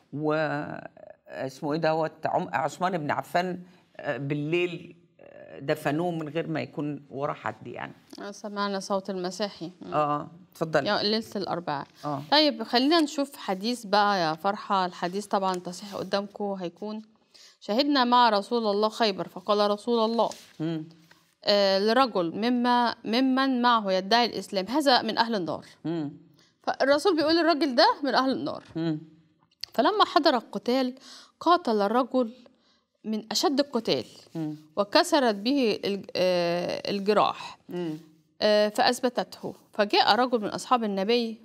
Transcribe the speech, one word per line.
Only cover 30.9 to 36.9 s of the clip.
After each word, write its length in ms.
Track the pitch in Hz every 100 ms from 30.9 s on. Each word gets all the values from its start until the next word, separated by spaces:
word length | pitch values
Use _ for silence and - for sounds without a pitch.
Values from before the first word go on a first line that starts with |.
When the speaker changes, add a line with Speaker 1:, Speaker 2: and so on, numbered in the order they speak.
| 254 - - - -
Speaker 2:
قاتل 400 | 320 349 254 214
الرجل 480 | 202 240 247 254 226 - - _ _ _ _ _
من 200 | 214 220 -
أشد 300 | 214 349 269
القتال، 440 | 277 233 214 135 - - -
Speaker 1:
مم. 220 | 165 151 151 - -
Speaker 2:
وكسرت 580 | 202 302 349 302 247
به 440 | 202 226 285 226 -
الج-، 260 | 196 196 - -
آه، 760 | 185 180 170 175 175 - -